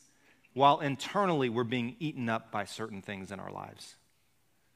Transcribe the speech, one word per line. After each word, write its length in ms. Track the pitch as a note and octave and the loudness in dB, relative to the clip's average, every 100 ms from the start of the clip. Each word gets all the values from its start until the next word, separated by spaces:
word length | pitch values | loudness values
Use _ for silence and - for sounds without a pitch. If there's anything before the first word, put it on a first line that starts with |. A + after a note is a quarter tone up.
| _ _ _ _ _ | _ _ _ _ _
while 260 | B2+ C#3 D#3 | 6 6 6
internally 680 | D3 C3 - G3 F#3+ D#3 B2+ | 2 -4 -2 2 2 4 2
we're 140 | A2+ | 2
being 320 | A#2 B2+ A#2 - | 0 0 -2 -4
eaten 300 | D#3 D3+ A#2 | -6 -2 -2
up 220 | A2+ - | -2 -2
by 140 | G#2 G2 | -6 -6
certain 360 | - A2 G2 | -6 -8 -8
things 300 | G2 G2 F#2+ | -8 -8 -8
in 80 | F#2+ | -10
our 120 | G1+ | -8
lives. 440 | G1+ G1+ - - - _ _ _ _ _ _ _ | -10 -10 -14 -20 -20 _ _ _ _ _ _ _